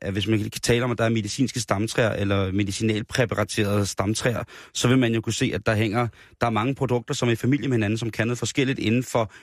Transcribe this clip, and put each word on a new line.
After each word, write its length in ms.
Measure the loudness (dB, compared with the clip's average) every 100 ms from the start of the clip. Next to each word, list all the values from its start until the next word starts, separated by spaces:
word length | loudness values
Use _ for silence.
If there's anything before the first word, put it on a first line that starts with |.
af, 100 | -4
hvis 160 | -4 0
man 120 | 0
kan 120 | 0
tale 320 | -6 0 2
om, 80 | 2
at 60 | 0
der 60 | 0
er 40 |
medicinske 500 | 0 -2 -2 -2 -2
stamtræer, 500 | -2 -2 0 2 0
eller 380 | 2 0 0 2
medicinalpræparaterede 1300 | 0 -2 -2 0 -2 -2 0 0 0 -2 0 0 2 0
stamtræer, 580 | -2 -2 0 0 -2 -6 -14 -12
så 140 | -2 4
vil 100 | 4
man 160 | 4
jo 80 | 2
kunne 120 | -2
se, 180 | -2 -2
at 120 | 0 0
der 100 | 2
hænger, 320 | 2 0 -2 -4 -20 -2
der 60 | 0
er 40 |
mange 240 | 2 0 -2
produkter, 380 | 0 0 -2
som 140 | -2 0
er 40 |
i 20 | 2
familie 320 | 2 0 2
med 100 | 0
hinanden, 200 | 2 0
som 140 | -4
kan 160 | -2 -2
noget 100 | -2
forskelligt 400 | -4 0 0 0
inden 240 | 0 0
for, 280 | 0 -2 -2 -6